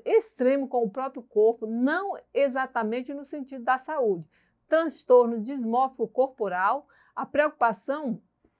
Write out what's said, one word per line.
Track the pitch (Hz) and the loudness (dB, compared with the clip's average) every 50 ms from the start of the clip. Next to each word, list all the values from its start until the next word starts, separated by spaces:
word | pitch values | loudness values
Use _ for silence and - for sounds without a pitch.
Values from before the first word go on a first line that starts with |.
| - | -2
extremo | - 392 453 - - _ - 254 254 269 277 269 262 | 2 2 2 2 0 _ 0 2 2 2 2 0 -2
com | - 247 233 | -2 -2 -2
o | 208 | -2
próprio | - 277 262 269 262 262 233 | -2 -4 -8 -8 -8 -12 -14
corpo, | _ - 214 214 220 233 226 226 | _ 0 2 4 4 2 0 -4
não | 214 226 233 247 269 311 349 392 403 359 - - _ - | -6 -4 0 0 0 0 0 -2 -4 -8 -10 -10 _ -2
exatamente | - 277 277 247 269 262 262 - 240 220 214 226 247 254 247 277 | 0 0 0 0 -2 -4 -4 -4 -4 -4 -2 -4 -6 -6 -8 -10
no | 285 285 | -12 -12
sentido | - - 302 269 - 269 262 233 | -12 -12 -12 -12 -12 -14 -8 -2
da | 254 262 262 | -2 -2 -2
saúde. | - - 311 302 254 220 190 170 156 _ _ _ _ _ _ _ _ - | -2 -6 -4 -2 0 0 0 -2 -4 _ _ _ _ _ _ _ _ 0
Transtorno | 311 320 330 320 - - - - 247 247 240 233 233 233 | 0 0 2 0 -4 -6 2 6 6 6 6 6 2 -4
dismórfico | 208 240 285 277 233 220 226 247 269 262 262 - 233 220 | -6 -6 -6 -6 -4 -2 0 0 0 0 -2 -4 -6 -4
corporal, | - 247 262 - - - 220 196 180 180 185 208 240 285 285 _ _ _ _ _ - | -2 -2 -2 -2 -2 -4 -6 -4 -2 0 0 0 0 0 -4 _ _ _ _ _ -10
a | - 240 | -10 -8
preocupação | - - 277 294 302 302 - 247 233 220 - _ - 269 302 311 254 226 - - _ _ _ _ _ _ _ | -4 0 0 0 0 0 2 0 0 0 0 _ -6 -6 -4 -4 -6 -6 -6 -8 _ _ _ _ _ _ _